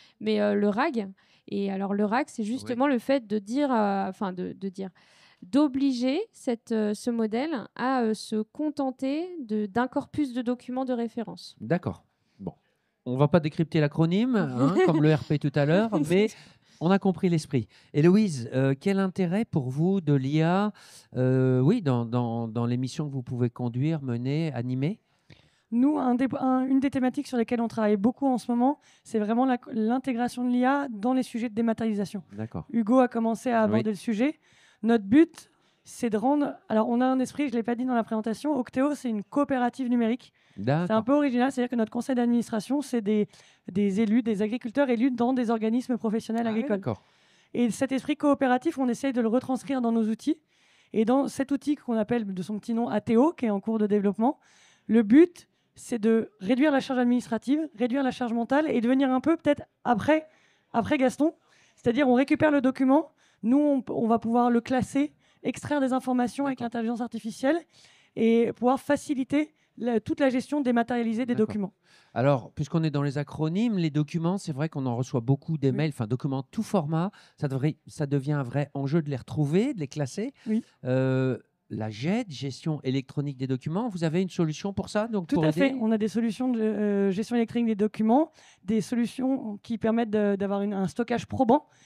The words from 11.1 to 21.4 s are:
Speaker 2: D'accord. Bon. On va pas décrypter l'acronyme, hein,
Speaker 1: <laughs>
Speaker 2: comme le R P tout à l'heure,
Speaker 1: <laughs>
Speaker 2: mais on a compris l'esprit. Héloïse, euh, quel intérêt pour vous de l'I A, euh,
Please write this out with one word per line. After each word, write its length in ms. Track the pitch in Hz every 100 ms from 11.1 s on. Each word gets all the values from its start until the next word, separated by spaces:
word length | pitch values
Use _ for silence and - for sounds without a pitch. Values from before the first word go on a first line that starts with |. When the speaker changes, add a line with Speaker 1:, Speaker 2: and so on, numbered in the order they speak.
| 240 208 180 - -
Speaker 2:
D'accord. 440 | 110 175 - 85 _ _ _ -
Bon. 140 | 92 - _ _ _ _ -
On 100 | 127
va 120 | 147
pas 120 | 175
décrypter 400 | 156 - 160 165
l'acronyme, 560 | 147 151 165 190 247 226
hein, 380 | 151 127 269
Speaker 1:
<laughs> 120 | 190 370
Speaker 2:
comme 160 | 311
le 120 | 156
R 100 | 156
P 140 | - 151
tout 140 | 147
à 100 | 151
l'heure, 260 | 143 175 220
Speaker 1:
<laughs> 200 | 196 151
Speaker 2:
mais 180 | 185 214 - - _ _ -
on 100 | 165
a 80 | 190
compris 300 | 196 180 185
l'esprit. 400 | 165 - 131 104 _ _
Héloïse, 540 | 147 165 196 214 139 117
euh, 200 | 131 135 139
quel 200 | 196 196
intérêt 460 | 190 - 180 196
pour 240 | 226 160 127
vous 300 | 135 170 196
de 140 | 151
l'I 280 | 143 131 156
A, 300 | 160 185 208 - - - - 123
euh, 440 | 127 131